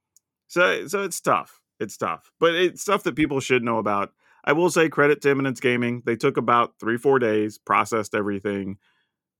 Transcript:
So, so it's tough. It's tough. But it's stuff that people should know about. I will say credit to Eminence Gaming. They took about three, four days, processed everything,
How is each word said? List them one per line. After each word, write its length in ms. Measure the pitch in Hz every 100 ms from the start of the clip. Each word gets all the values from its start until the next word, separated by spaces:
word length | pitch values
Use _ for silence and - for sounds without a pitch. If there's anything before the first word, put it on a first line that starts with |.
| _ _ _ _ _
So, 380 | 175 185 170 117
so 140 | 196
it's 160 | 196 -
tough. 400 | - 101 - _ _ -
It's 180 | 110 -
tough. 360 | 98 82 _ _
But 140 | 165
it's 280 | 170 185 -
stuff 200 | - 196
that 100 | 175
people 260 | 156 151 135
should 220 | - 127
know 160 | 120 113
about. 340 | 104 101 98 _ _ _
I 80 | -
will 160 | 151 180
say 180 | 170 160
credit 320 | 147 143 147
to 80 | 143
Eminence 300 | 139 135 120
Gaming. 420 | 127 123 120 120 117
They 100 | 117
took 200 | 143 135
about 360 | 120 120 117 _
three, 160 | 107 123
four 220 | 143 135
days, 400 | 117 107 107 -
processed 560 | - 101 104 113 101
everything, 640 | 107 104 98 104 101 95 98 _ _ _ _ _